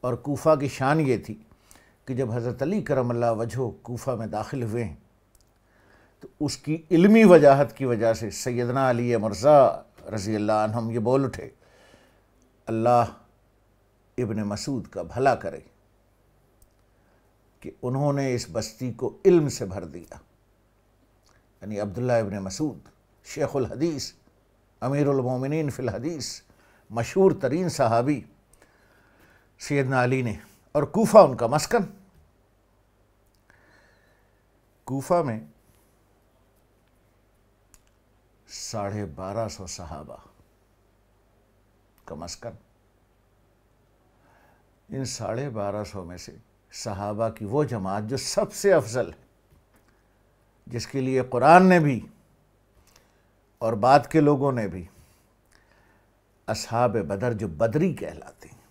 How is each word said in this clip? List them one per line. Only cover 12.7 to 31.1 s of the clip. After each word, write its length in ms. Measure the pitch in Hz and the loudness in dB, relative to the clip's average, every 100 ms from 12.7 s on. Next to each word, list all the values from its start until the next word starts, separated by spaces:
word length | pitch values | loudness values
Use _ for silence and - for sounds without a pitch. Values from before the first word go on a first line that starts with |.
| 113 117 120 113 - _ _ _ _ _ _ _ _ _ - | -2 4 4 2 -4 _ _ _ _ _ _ _ _ _ -6
इब्न 260 | 117 107 | -4 -4
मसूद 420 | 101 101 - 131 85 | -6 -6 -6 -8 -8
का 160 | 95 | -12
भला 320 | 85 113 135 | -10 0 2
करे 300 | 113 85 71 - _ _ _ _ _ _ _ _ _ _ _ _ _ _ _ _ _ _ _ | 2 -4 -12 -18 _ _ _ _ _ _ _ _ _ _ _ _ _ _ _ _ _ _ _
कि 140 | - - | -18 -10
उन्होंने 520 | 127 131 147 139 135 | -6 -2 0 0 -2
इस 120 | 123 - | -4 -4
बस्ती 420 | 85 110 - 127 | -8 -8 -10 -10
को 220 | 113 127 - 190 | -8 -8 2 4
इल्म 220 | 175 147 | 6 4
से 180 | - 98 | -4 -8
भर 180 | 95 | -10
दिया।" 320 | 85 85 82 - _ _ _ _ _ _ _ _ _ _ _ _ _ _ | -12 -16 -18 -20 _ _ _ _ _ _ _ _ _ _ _ _ _ _
यानी 140 | 98 104 | -10 -8
अब्दुल्ला 400 | 104 98 123 120 | -6 -4 0 0
इब्न 200 | 104 101 | 0 -6
मसूद, 520 | 95 - 151 95 - _ _ _ - | -8 -6 -6 -6 -20 _ _ _ -16
शेखुल 400 | - 143 139 113 | -6 -4 -2 -4
हदीस, 480 | 123 165 143 - - _ _ _ _ _ _ | -4 -4 -4 -10 -16 _ _ _ _ _ _
अमीरुल 380 | 120 143 147 139 | -4 0 2 0
मोमिनीन 500 | 123 127 135 156 151 | -2 -4 -4 -2 -4
फिल 180 | - 127 | -4 -6
हदीस, 540 | 98 131 151 123 - _ _ _ _ _ | -6 -8 -8 -12 -14 _ _ _ _ _
मशहूर 480 | 113 117 - 190 - | -6 -4 4 4 4
तरीन 260 | 131 151 180 | -2 -2 -4
सहाबी 560 | - 123 113 127 139 - _ _ _ _ _ _ _ _ _ _ _ _ _ | 0 2 2 2 -2 -6 _ _ _ _ _ _ _ _ _ _ _ _ _
सैयदना 420 | - 143 131 131 | -4 -2 0 2
अली 200 | 123 131 | 2 0
ने, 160 | 123 104 - _ _ | -2 -8 -14 _ _
और 100 | 147 | -4
कूफा 360 | 147 202 220 | -2 0 8